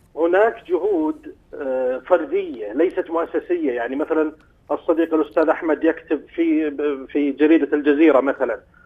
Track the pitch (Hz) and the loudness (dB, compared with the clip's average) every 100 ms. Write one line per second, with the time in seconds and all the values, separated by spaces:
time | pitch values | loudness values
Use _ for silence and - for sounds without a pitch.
0 | _ 147 170 185 226 226 - 349 - - | _ -4 0 2 2 0 -4 -2 0 0
1 | 311 311 - - _ 151 135 131 127 127 | -2 -4 -14 -20 _ -10 -6 -2 -2 -4
2 | - 175 143 196 185 120 104 123 180 180 | 0 0 0 -4 -6 -10 -8 -2 0 -2
3 | 170 165 160 160 - 175 147 120 117 135 | -4 -4 -4 -6 -4 -2 -2 -4 -6 -6
4 | 156 160 156 - _ _ - 147 - 160 | -2 -2 -2 -6 _ _ -8 -6 0 0
5 | 160 160 147 170 156 - 165 147 160 156 | 2 0 0 0 0 0 -2 0 0 -2
6 | - 143 - - 165 156 151 139 147 135 | -4 -6 -6 -2 0 0 -2 -2 -4 -4
7 | 131 147 143 135 151 160 139 151 147 143 | -4 -2 -2 2 4 4 4 0 2 4
8 | 160 127 135 131 120 104 _ _ | 6 6 2 -2 -4 -4 _ _